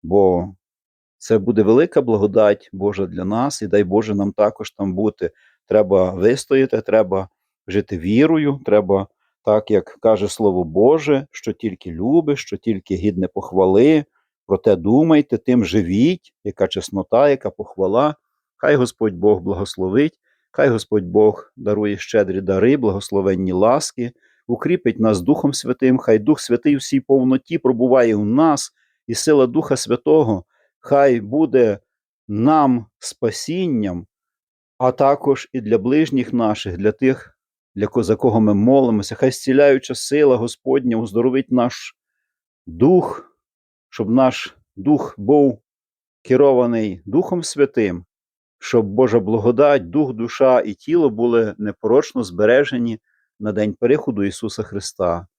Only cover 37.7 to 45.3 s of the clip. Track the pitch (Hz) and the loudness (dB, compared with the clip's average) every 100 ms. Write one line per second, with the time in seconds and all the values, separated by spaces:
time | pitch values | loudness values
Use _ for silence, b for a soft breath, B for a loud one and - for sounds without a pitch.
37.7 | 101 101 - 95 107 127 110 107 101 113 | -6 -4 -2 -2 0 2 2 2 2 4
38.7 | 139 127 107 98 - 131 - - 131 143 | 4 4 0 -4 -2 -2 -2 -2 4 4
39.7 | 135 - 127 - 147 143 123 117 - 131 | 2 -2 -10 -4 2 2 2 -2 -8 -4
40.7 | 135 123 113 113 101 123 131 135 127 120 | -2 0 -4 -2 -2 0 -2 -2 -2 -2
41.7 | - - _ _ _ _ _ _ _ - | -4 -18 _ _ _ _ _ _ _ -20
42.7 | 82 135 180 - - - _ _ _ _ | 0 4 4 0 -10 -16 _ _ _ _
43.7 | _ _ - 90 123 131 - - _ _ | _ _ -8 -2 2 2 0 -12 _ _
44.7 | - 98 151 - - 101 | -8 0 0 -2 -8 2